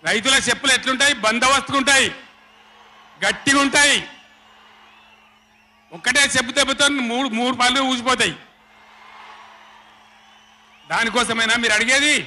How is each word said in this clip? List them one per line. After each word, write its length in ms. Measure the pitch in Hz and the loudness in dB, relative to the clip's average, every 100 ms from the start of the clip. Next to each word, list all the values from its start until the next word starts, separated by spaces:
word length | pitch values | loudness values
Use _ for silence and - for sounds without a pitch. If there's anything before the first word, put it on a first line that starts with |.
రైతుల 320 | 160 208 254 262 240 | -2 -2 2 0 0
చెప్పులు 240 | 240 277 247 | -2 0 0
ఎట్లుంటాయి? 380 | 254 254 277 262 | 0 0 0 2
బందోబస్తుగా 540 | 214 233 254 269 262 269 | 0 0 2 0 0 -2
ఉంటాయి, 280 | 269 269 214 147 - _ _ _ - - - - - - | 2 2 2 -4 -20 _ _ _ -20 -20 -20 -20 -20 -6
గట్టిగా 360 | 196 214 277 277 277 | -4 -2 0 2 2
ఉంటాయి. 320 | 294 285 233 - - - _ _ - - - - - _ _ _ _ _ _ _ _ _ 170 | 2 2 2 -4 -18 -20 _ _ -20 -20 -20 -20 -20 _ _ _ _ _ _ _ _ _ -8
ఒక్కటే 260 | 233 262 277 | -2 0 2
చెప్పు 180 | 262 247 269 | 0 -2 -2
దెబ్బతో 280 | 269 269 285 285 240 | -2 0 0 0 -4
మూడు, 160 | 233 269 220 | -4 -4 -2
మూడు 160 | 247 254 | -4 0
పళ్ళు 180 | 247 262 262 | 0 0 -2
ఊసిపోతాయి. 440 | 254 240 247 208 147 - _ _ - - - - - - - - - - - - - _ _ _ - _ _ _ _ - | -2 -2 0 -2 -4 -18 _ _ -20 -20 -20 -20 -20 -20 -20 -20 -20 -20 -20 -20 -20 _ _ _ -20 _ _ _ _ -6
దానికోసమైనా 640 | 170 226 214 233 226 226 233 | -2 0 0 -2 -2 0 0
మీరు 100 | 233 214 | 2 0
అడిగేది? 360 | 226 269 294 277 | 2 2 2 0